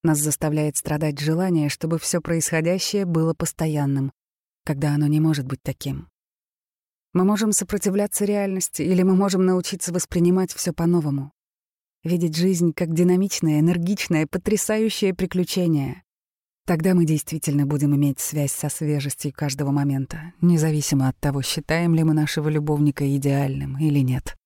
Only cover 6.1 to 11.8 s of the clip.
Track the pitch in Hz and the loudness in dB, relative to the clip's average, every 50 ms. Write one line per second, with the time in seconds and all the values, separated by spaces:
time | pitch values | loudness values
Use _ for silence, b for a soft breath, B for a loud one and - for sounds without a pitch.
6.1 | _ _ _ _ _ _ _ _ _ _ _ _ _ _ _ _ _ _ _ _ | _ _ _ _ _ _ _ _ _ _ _ _ _ _ _ _ _ _ _ _
7.1 | _ 180 185 196 214 196 226 214 202 - 202 - 208 196 - 208 196 202 202 208 | _ 2 2 2 2 2 0 0 0 0 -2 -2 -4 -2 -2 0 0 0 -2 -2
8.1 | - - 208 202 208 202 202 196 190 190 180 - - - - 180 185 180 180 190 | -2 -2 -2 0 0 -2 -2 -2 -2 -4 -6 -6 -6 -4 0 0 2 4 4 4
9.1 | 190 185 202 196 185 185 185 185 185 180 170 - - 180 - 180 170 175 - _ | 4 4 4 2 2 2 2 4 2 0 -2 -4 -8 -6 -6 -4 -4 -4 -4 _
10.1 | - 180 170 175 180 185 185 170 - - - 180 160 - 170 170 175 175 151 147 | 0 2 4 4 4 2 0 -2 -4 -6 -6 -6 -4 0 0 2 2 2 0 0
11.1 | 139 139 139 143 _ _ _ _ _ _ _ _ _ _ | -2 -4 -6 -8 _ _ _ _ _ _ _ _ _ _